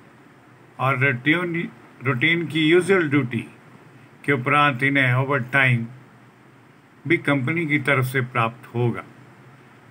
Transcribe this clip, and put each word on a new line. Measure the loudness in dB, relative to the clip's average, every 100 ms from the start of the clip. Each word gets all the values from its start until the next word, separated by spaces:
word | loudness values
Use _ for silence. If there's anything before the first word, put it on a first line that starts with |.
| -20 -20 -20 -20 -20 -20 -20 -4
और | -2 2
रूटीन, | 0 0 0 0 0 -4 -6 -12 -20 -8
रूटीन | -4 -2 0 0 -2
की | 0 2
यूजुअल | 4 4 0 2
ड्यूटी | 0 0 -4 -8 -16 -20 -20 -20 -20 -20 -8 -4
के |
उपरांत | -2 0 2 2 2
इन्हें | 0 2 2 2
ओवर | 0 -2 0
टाइम | 2 4 2 -2 -12 -20 -20 -20 -20 -20 -20 -20 -20 _ _ -4
भी | -2
कंपनी | 0 -2 0 -2 -2
की | -2
तरफ | 0 0 0
से | -2
प्राप्त | -4 -2 -4 -4 -10
होगा, | -4 -2 -4 -10 -20 -20 -20 -20 -20 -20 -20 -12